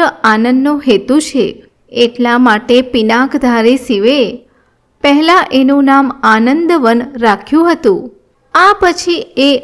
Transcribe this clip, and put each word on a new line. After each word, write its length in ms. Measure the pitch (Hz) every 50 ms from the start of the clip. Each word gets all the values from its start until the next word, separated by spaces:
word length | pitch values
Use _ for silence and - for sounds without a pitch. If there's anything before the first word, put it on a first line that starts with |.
| 339 269 - - -
આનંદનો 500 | 220 214 214 226 240 254 262 269 294 294 285
હેતુ 420 | 285 262 214 196 - - 262 311
છે. 260 | 302 - - 262 196 156 - - - _ _ _ _ _
એટલા 460 | - 233 240 233 240 - 240 240 240 247
માટે 440 | 254 240 214 214 254 254 240 247
પિનાકધારી 960 | 254 254 - 240 220 214 226 240 262 269 - 277 269 247 240 226 220 233 262 262
શિવે 420 | - - 233 196 202 240 285 294 233 180 - - - _ _ _ _ _ _ _ _ _ _ _ -
પહેલા 440 | 285 285 294 320 330 349 370 311 -
એનું 320 | - 262 269 262 277 285 277
નામ 280 | 269 269 277 277 247 - - -
આનંદવન 760 | 220 220 220 226 247 277 330 339 320 349 311 254 226 233 240 247 - -
રાખ્યું 560 | 233 240 220 202 196 - - 285 311 330 349
હતું. 400 | 320 320 - 214 190 - - 240 - _ _ _ _ _ _ _ -
આ 200 | 320 359 392 415
પછી 520 | 415 381 349 339 349 - 349 349 311 - - - -
એ 120 | 269 285 277 247